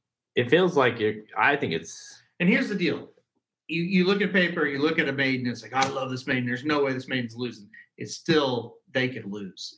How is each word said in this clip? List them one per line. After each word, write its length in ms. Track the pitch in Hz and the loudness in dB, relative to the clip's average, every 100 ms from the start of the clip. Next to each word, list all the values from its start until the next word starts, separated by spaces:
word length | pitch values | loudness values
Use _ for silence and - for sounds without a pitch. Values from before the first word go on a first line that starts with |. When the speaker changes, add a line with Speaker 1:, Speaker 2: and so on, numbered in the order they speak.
| _ _ _ - | _ _ _ -2
Speaker 1:
it 160 | 120 | 4
feels 260 | 165 185 143 | 4 6 4
like 220 | 123 110 | 2 2
it, 240 | 107 - - - | 0 -2 -8 0
I 200 | 123 147 | 2 2
think 180 | 117 | 0
it's 480 | 80 80 - - - _ - | -4 -6 -14 -18 -20 _ 0
Speaker 2:
And 80 | 180 | 2
here's 220 | 254 220 | 4 0
the 60 | 190 | -2
deal. 340 | 165 - - _ _ _ _ _ - | -2 -2 -8 _ _ _ _ _ -6
You, 140 | 165 | -4
you 240 | 175 190 180 | 2 4 4
look 160 | 196 | 2
at 100 | 196 | 2
paper, 360 | 185 175 175 147 | 2 2 0 -2
you 100 | 139 | 0
look 220 | 156 160 | 2 2
at 100 | 143 | 0
a 20 | |
maiden, 340 | 135 135 131 123 | 0 0 0 -2
it's 160 | 117 | -6
like, 100 | 107 | -4
"I 140 | 131 131 | -2 0
love 220 | 135 131 | -2 -4
this 160 | 127 143 | -6 -2
maiden. 180 | 127 123 | -2 -2
There's 180 | 120 147 | -4 0
no 180 | 147 | 2
way 100 | 139 | 0
this 140 | 131 131 | -2 -4
maiden's 280 | 131 117 117 | -4 -4 -6
losing." 320 | 123 104 - - - - | -8 -8 -18 -20 -20 -14
It's 180 | 117 - | -12 -6
still, 600 | - 156 135 120 113 - _ | 2 4 4 0 -6 -14 _
they 160 | - 127 | -2 -2
could 160 | - 98 | -4 -10
lose. 480 | 101 95 - - | -10 -10 -12 -14